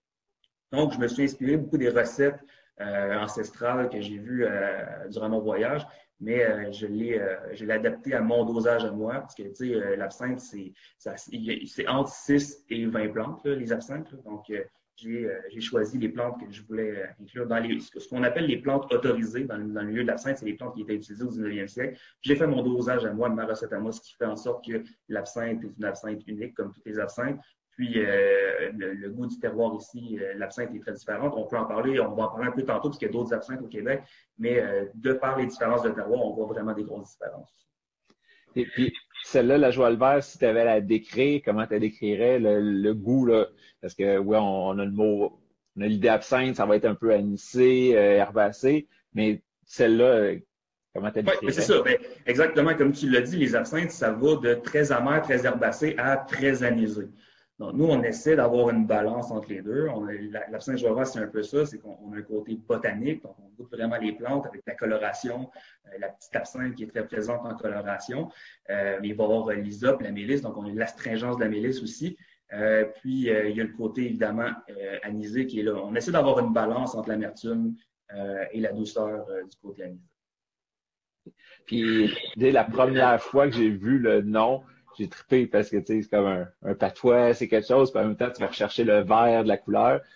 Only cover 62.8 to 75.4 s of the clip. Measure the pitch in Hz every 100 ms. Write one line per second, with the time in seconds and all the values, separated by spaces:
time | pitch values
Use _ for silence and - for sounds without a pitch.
62.8 | 117 101 131 160 - - - 107 123 113
63.8 | 113 117 107 104 120 139 139 - - -
64.8 | 110 107 104 - 127 120 127 - - _
65.8 | _ 98 98 - - 113 101 127 127 120
66.8 | 107 113 107 113 107 120 120 110 107 104
67.8 | 101 98 - 127 170 - - - - 101
68.8 | 98 98 104 107 107 113 110 104 101 104
69.8 | 123 131 104 101 104 139 117 104 104 104
70.8 | 113 - 123 113 123 120 110 104 120 131
71.8 | 110 - 160 - _ _ _ 104 107 110
72.8 | 107 - 131 131 123 110 107 107 110 -
73.8 | 110 120 123 110 107 110 117 - - 101
74.8 | 98 98 104 107 104 117